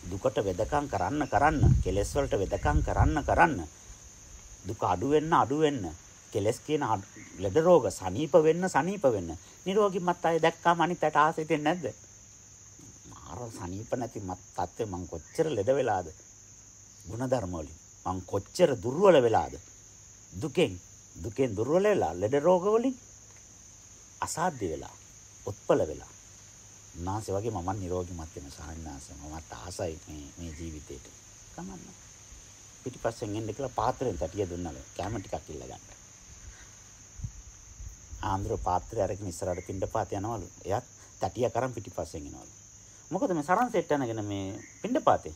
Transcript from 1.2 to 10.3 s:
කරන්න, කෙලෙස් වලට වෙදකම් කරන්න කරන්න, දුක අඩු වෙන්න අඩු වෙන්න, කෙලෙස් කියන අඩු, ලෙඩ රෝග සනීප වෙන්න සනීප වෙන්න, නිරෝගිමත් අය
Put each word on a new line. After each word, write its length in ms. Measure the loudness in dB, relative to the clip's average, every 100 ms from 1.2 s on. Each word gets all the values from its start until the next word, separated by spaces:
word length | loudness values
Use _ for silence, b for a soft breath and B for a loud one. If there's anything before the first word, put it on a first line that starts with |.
| 0
කරන්න, 320 | 4 4 6 6 6
කෙලෙස් 340 | 4 0 0
වලට 240 | 0 0 0
වෙදකම් 460 | 0 0 2 2
කරන්න 400 | 2 2 4 2
කරන්න, 340 | 2 4 4 4 -6 -14 -20 -20 -20 -20 -20 -20 -20 -14
දුක 220 | -10 -4
අඩු 260 | 0 0 4
වෙන්න 240 | 2 4
අඩු 240 | 4 4 4
වෙන්න, 240 | 2 2 -6 -10 -18 -20 -6
කෙලෙස් 320 | 0 0 0
කියන 240 | -2 -2
අඩු, 220 | 0 -2 -4 -18 -18 -6
ලෙඩ 220 | 0 4
රෝග 320 | 8 8 6
සනීප 480 | -2 -6 -4 6 6
වෙන්න 300 | 8 4 2
සනීප 340 | 2 0 2 2
වෙන්න, 280 | 2 -2 -10 B B
නිරෝගිමත් 640 | -2 2 2 2 -2 0
අය 140 | 2